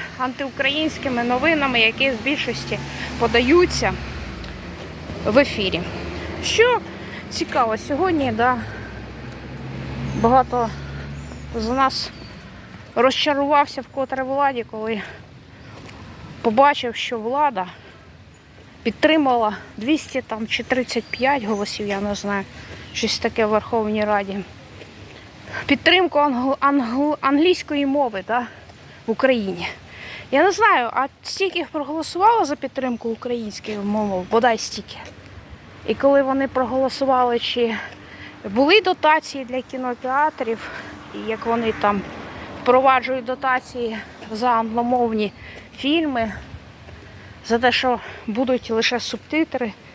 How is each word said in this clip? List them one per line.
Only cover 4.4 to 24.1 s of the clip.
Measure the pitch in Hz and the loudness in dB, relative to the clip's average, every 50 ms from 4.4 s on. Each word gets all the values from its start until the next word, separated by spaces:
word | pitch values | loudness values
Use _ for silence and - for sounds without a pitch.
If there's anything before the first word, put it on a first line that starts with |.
| - - - - - - - - - - - - - - - - - | -12 -12 -12 -12 -14 -14 -12 -12 -12 -12 -12 -12 -12 -10 -8 -4 -2
в | 190 214 | 4 4
ефірі. | 277 277 - - - 196 190 160 165 175 - - - - - - - - - - - - | 4 4 4 0 -2 -2 -2 -2 -4 -4 -6 -8 -8 -8 -8 -8 -8 -8 -8 -8 -6 -4
Що | - - - 453 508 480 427 - - - - - - - - - - | 0 4 4 6 6 4 2 -2 -6 -12 -14 -14 -14 -14 -14 -12 -10
цікаво, | - - 330 - - 294 247 226 214 | -6 -6 -4 -2 0 0 2 2 0
сьогодні, | 202 - - 294 269 370 381 339 302 277 254 | -2 -2 -4 -2 0 2 2 2 2 0 0
да, | 220 214 233 254 254 233 - - - - - - - - - - - - - - - - - - - - - - - - - - - - - - - - 220 | 2 2 2 2 2 0 -4 -8 -10 -10 -12 -12 -12 -12 -12 -12 -14 -14 -12 -12 -12 -14 -14 -12 -12 -12 -10 -10 -10 -8 -8 -8 -8 -6 -6 -4 0 2 4
багато | 233 254 262 254 - 247 247 233 220 - - - - - - - - - - - - - - - - - | 6 6 6 4 4 0 -2 -2 -2 -4 -8 -10 -10 -10 -10 -10 -10 -12 -12 -12 -12 -12 -14 -12 -8 -6
з | 233 214 226 | -4 -2 -2
нас | 254 269 269 262 - - - - - - - - - - - - - - - - - - - - - | 0 2 2 2 0 -2 -6 -8 -10 -14 -16 -16 -16 -18 -18 -18 -18 -18 -18 -18 -18 -18 -18 -4 2
розчарувався | 233 240 269 262 - - 302 285 277 285 277 302 285 285 285 - 277 | 4 4 4 4 2 2 2 2 2 2 4 4 4 4 2 -2 -8
вкотре | 247 - - 269 262 - 277 262 262 | -10 -6 -6 -4 -4 -2 -2 -4 -2
владі, | 254 269 277 285 277 269 240 220 - | -2 0 2 2 2 0 -2 -6 -6
коли | - 220 220 220 226 202 185 - - - - - - - - - - - - - - - - - - - - - - - - - - - | -8 -6 -4 -4 -4 -4 -6 -8 -14 -16 -18 -20 -20 -20 -20 -20 -20 -20 -20 -20 -18 -18 -18 -18 -18 -18 -18 -18 -16 -16 -16 -16 -10 -2
побачив, | - 226 214 240 277 285 285 - - 240 226 | 0 4 6 6 6 6 6 2 -2 -4 -4
що | - - - 254 226 | -6 -6 -6 -6 -4
влада | 214 233 262 285 302 285 240 185 180 180 - - - - - - - - - - - - - - - - - - - - - - - | -4 -2 0 2 2 2 0 -2 -6 -6 -10 -16 -20 -20 -20 -20 -20 -20 -20 -20 -20 -20 -20 -20 -20 -20 -20 -20 -20 -20 -20 -6 -4
підтримала | 233 214 - - 302 311 320 285 262 247 240 220 214 202 - - - - | -4 2 4 4 6 6 6 6 4 4 4 2 0 0 -4 -10 -14 -12
двісті | 208 208 262 320 285 - - - 262 | -4 0 0 0 0 0 -4 -6 -6
там | 240 - 226 214 226 | -4 -4 -6 -6 -4
чи | - - - 233 | -4 -4 -6 -2
тридцять | - 262 254 240 - - 240 214 | 0 0 0 0 0 -2 -4 -4
п'ять | - - - 247 262 285 277 208 | -4 -2 0 2 2 2 2 0
голосів, | 202 214 202 208 - - - 214 | -2 -2 -2 -2 -4 -6 -6 -4
я | 202 202 196 | -4 -2 -2
не | 202 208 202 | -2 -2 -4
знаю, | 196 - 202 202 196 - - - - - - - - - - - | -4 -2 -2 -2 -2 -4 -6 -12 -16 -16 -16 -16 -16 -16 -10 -4
щось | - 233 220 - - | -4 -2 -2 0 -2
таке | - 233 - - 220 | -2 -2 0 0 2
в | 208 | 2
Верховній | 220 214 208 - - 226 214 214 214 214 208 | 2 2 2 0 0 0 0 0 0 0 2
Раді. | 208 | 2